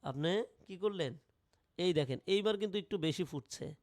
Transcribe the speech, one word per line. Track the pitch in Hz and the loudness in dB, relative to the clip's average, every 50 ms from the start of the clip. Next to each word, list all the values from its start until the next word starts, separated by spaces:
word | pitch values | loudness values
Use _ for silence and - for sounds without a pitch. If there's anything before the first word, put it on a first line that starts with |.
| - 156 | -6 -6
আপনি | 131 139 147 165 180 208 240 - - _ - | -4 0 0 2 2 0 0 -2 -8 _ -16
কি | - 190 175 185 | -14 -12 -2 -2
করলেন, | 214 208 190 165 131 120 160 _ _ _ _ _ _ _ _ _ _ _ - 175 | -2 0 0 -2 -4 -4 -8 _ _ _ _ _ _ _ _ _ _ _ 0 2
এই | 180 175 151 | 4 4 4
দেখেন | 147 127 135 - - - 190 | 2 2 -2 -4 0 2 2
এইবার | 202 202 214 214 202 202 | 4 4 4 2 2 0
কিন্তু | 214 185 208 190 | -2 -2 -2 -4
একটু | - - 196 151 | -2 -4 0 0
বেশি | 160 151 - 185 147 | 0 0 0 -2 -2
ফুটছে। | - 143 120 _ - - - 156 156 - | -4 -8 -8 _ -12 -10 -8 -10 -10 -12